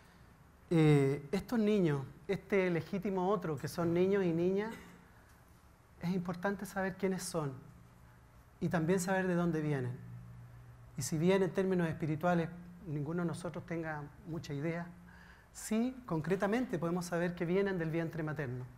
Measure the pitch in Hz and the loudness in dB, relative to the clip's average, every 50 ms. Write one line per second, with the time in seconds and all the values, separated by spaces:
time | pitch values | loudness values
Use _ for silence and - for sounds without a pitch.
0 | - - - - - - - - - - - - - - 180 165 156 151 151 143 | -20 -20 -20 -20 -20 -20 -20 -20 -20 -20 -20 -20 -4 2 4 6 8 8 8 8
1 | 139 135 139 147 - - - 190 180 - 254 233 214 208 214 208 180 160 147 139 | 6 4 2 0 -2 -2 -4 -4 -2 0 0 2 4 4 4 6 4 4 4 2
2 | 131 - - - - - 196 170 - - 214 196 185 180 175 160 156 - - 196 | -2 -6 -12 -10 -6 -4 -4 -4 -2 0 2 2 4 4 2 0 -2 -2 -4 -4
3 | 180 220 190 185 180 185 208 202 180 170 156 127 - 147 - - 170 170 170 170 | -2 -2 -2 0 2 2 2 0 0 -2 -4 -4 -6 -6 -4 -2 0 2 4 4
4 | 185 190 196 202 190 175 160 165 170 180 190 196 208 226 226 - - - - - | 4 4 4 4 2 2 2 2 2 2 2 0 -2 -4 -6 -10 -14 -18 -20 -20
5 | - - - - - - - - - - - - - - - - - - - - | -20 -20 -20 -20 -20 -20 -20 -20 -20 -20 -20 -20 -20 -20 -20 -20 -20 -20 -14 -6
6 | - 170 190 190 175 180 180 175 180 202 202 196 214 196 - 196 190 190 185 - | -4 -2 -2 0 -2 -4 -4 -2 -2 -2 -2 -4 -6 -8 -4 -4 -4 -4 -2 -2
7 | - 190 190 180 - - - 170 151 139 131 123 - - - - - - - - | -2 -2 -2 -2 -4 -4 -4 -2 -2 -2 -4 -8 -12 -18 -20 -20 -20 -20 -20 -20
8 | - - - - - - - - - - - - - 170 175 175 160 160 185 196 | -20 -20 -20 -20 -20 -20 -20 -20 -20 -20 -8 -6 -2 -2 0 2 2 2 2 2
9 | 175 196 190 190 185 185 175 170 175 170 160 156 151 151 147 135 127 120 123 - | 2 2 2 2 2 2 2 2 2 2 0 0 0 0 0 0 -2 -4 -6 -8
10 | - - - - - - - - - - - - - - - - - - - - | -10 -14 -16 -16 -16 -18 -18 -18 -20 -20 -20 -20 -20 -20 -20 -20 -20 -16 -10 -8
11 | 123 - - 151 160 180 190 190 190 175 - - 190 190 185 180 175 160 151 - | -6 -4 -2 2 4 4 6 6 4 2 2 0 0 2 2 2 2 0 0 -2
12 | 175 147 156 151 170 175 180 175 165 165 - - - - - - - 185 143 151 | -2 -2 -2 0 2 2 2 2 2 0 -4 -10 -16 -16 -18 -14 -10 -8 -6 -4
13 | 143 135 165 175 175 170 156 175 - 175 151 180 170 - 170 165 160 160 156 151 | -4 -4 -2 -2 -2 -2 -4 -6 -8 -8 -8 -10 -8 -6 -6 -6 -4 -6 -6 -8
14 | 143 147 - - - 175 156 170 - - 147 143 143 170 165 170 170 175 - - | -8 -12 -14 -16 -12 -10 -10 -8 -8 -6 -6 -4 -4 -4 -4 -4 -6 -10 -12 -18
15 | - - - - - - - - - - - - - - 214 220 233 254 262 - | -20 -20 -20 -20 -20 -20 -20 -20 -20 -20 -16 -14 -6 -2 0 0 0 0 -2 -6
16 | - - 170 160 147 160 185 190 208 196 208 247 254 - - 160 156 170 170 180 | -6 -4 -4 -2 0 0 0 0 0 2 0 0 0 -2 -2 -2 -2 -2 -2 -2
17 | 175 - - 170 175 180 175 - 185 160 180 190 202 196 190 180 165 160 156 170 | -2 -2 -2 -2 0 -2 -2 -2 -2 0 2 2 2 2 0 -2 -2 -2 -2 -2
18 | 165 160 156 160 160 156 151 151 147 127 123 127 127 123 - | -2 -2 -4 -4 -4 -4 -4 -4 -4 -4 -6 -8 -8 -12 -14